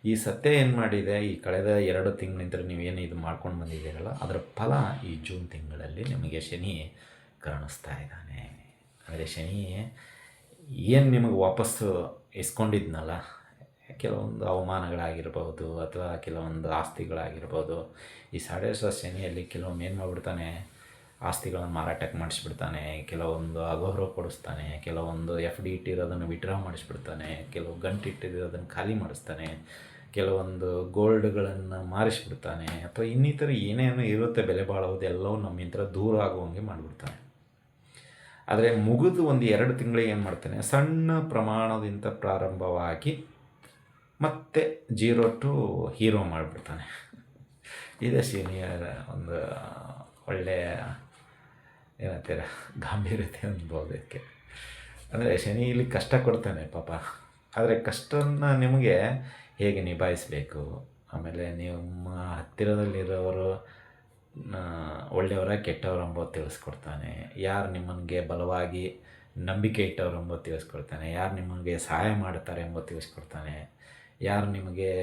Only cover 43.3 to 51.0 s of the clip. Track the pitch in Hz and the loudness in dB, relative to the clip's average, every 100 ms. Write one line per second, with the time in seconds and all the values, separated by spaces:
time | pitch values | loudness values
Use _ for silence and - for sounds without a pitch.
43.3 | - - _ - _ _ _ _ _ 151 | -20 -20 _ -20 _ _ _ _ _ -2
44.3 | - - 156 156 - - 104 113 120 113 | -2 0 2 2 -2 -4 4 6 8 6
45.3 | - 139 127 104 92 82 - 110 104 90 | 4 0 2 2 0 -4 4 6 6 2
46.3 | 80 80 - - 82 - - - - - | -2 -4 -8 -10 -10 -10 -14 -16 -20 -20
47.3 | - - _ - - - - 117 131 - | -20 -20 _ -18 -16 -16 -2 4 4 4
48.3 | 98 90 92 90 90 85 - - - 85 | -2 -4 -4 -4 -4 -6 -8 -8 -8 -4
49.3 | 85 - - - 65 - - - - - | -4 -4 -6 -8 -12 -12 -12 -16 -14 -6
50.3 | 98 92 92 87 87 - 131 | -2 0 0 -2 -4 -6 -8